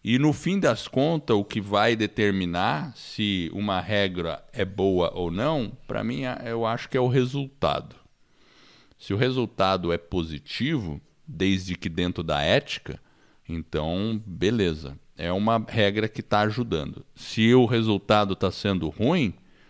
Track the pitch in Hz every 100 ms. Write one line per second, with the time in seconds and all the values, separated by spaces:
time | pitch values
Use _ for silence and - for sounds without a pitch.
0 | 95 123 151 135 165 196 165 110 - 131
1 | 147 165 - 107 101 110 101 101 110 113
2 | 107 - 104 95 90 85 104 151 160 -
3 | - - 104 95 82 101 104 92 87 104
4 | 98 90 82 73 - - 95 98 95 90
5 | 85 90 87 87 139 156 107 - - 117
6 | 110 135 131 - 117 117 113 120 - 131
7 | 123 131 123 139 135 - 80 - - -
8 | _ _ _ _ _ _ - - _ _
9 | - 98 127 127 113 - 95 95 85 85
10 | - 92 82 71 - - 131 156 90 73
11 | _ _ - 82 95 92 92 90 92 82
12 | 87 87 80 73 76 123 - - - -
13 | _ _ _ _ - 82 78 80 78 90
14 | 107 110 107 82 90 117 90 78 71 71
15 | - - 82 95 107 113 107 117 101 104
16 | 110 - - 104 107 107 117 80 73 -
17 | - - - - 110 127 113 120 110 98
18 | - 107 101 95 95 - 101 95 78 -
19 | 113 180 110 - - -